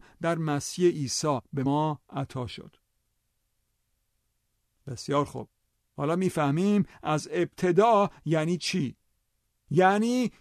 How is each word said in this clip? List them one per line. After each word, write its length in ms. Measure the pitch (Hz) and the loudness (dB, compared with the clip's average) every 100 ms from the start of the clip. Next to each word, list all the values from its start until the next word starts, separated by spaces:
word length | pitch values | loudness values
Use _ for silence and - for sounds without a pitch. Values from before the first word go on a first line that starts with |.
| - - | -4 -6
در 160 | 165 165 | -4 -2
مسیح 540 | 156 143 - - 175 | -2 -2 -4 0 0
عیسی 480 | 165 127 - 156 131 - | 2 -4 -2 -2 -2 -4
به 100 | 139 | -4
ما 380 | 131 147 156 147 _ | 0 0 0 -4 _
عطا 380 | 143 135 135 120 | -10 -8 -8 -10
شد.» 280 | - - _ _ _ _ _ _ _ _ _ _ _ _ _ _ _ _ _ _ _ _ _ - | -10 -18 _ _ _ _ _ _ _ _ _ _ _ _ _ _ _ _ _ _ _ _ _ -14
بسیار 380 | 120 - 143 143 | -12 -4 -2 -2
خوب. 240 | 123 - _ _ _ _ - | -8 -14 _ _ _ _ -6
حالا 180 | 143 175 | -2 0
می‌فهمیم 720 | 185 170 143 156 202 208 - - | 0 0 0 2 2 2 0 -4
از 260 | 156 156 - | -4 -4 -2
ابتدا 800 | 165 170 - 180 175 226 208 202 - 151 | -4 -4 -2 2 4 6 6 2 -2 -2
یعنی 320 | 160 156 175 | 0 0 -2
چی؟ 380 | - 185 131 - _ _ _ _ _ _ - | -2 -2 -4 -6 _ _ _ _ _ _ -2
یعنی 600 | 151 185 202 233 247 240 - | 4 4 4 2 0 -2 -6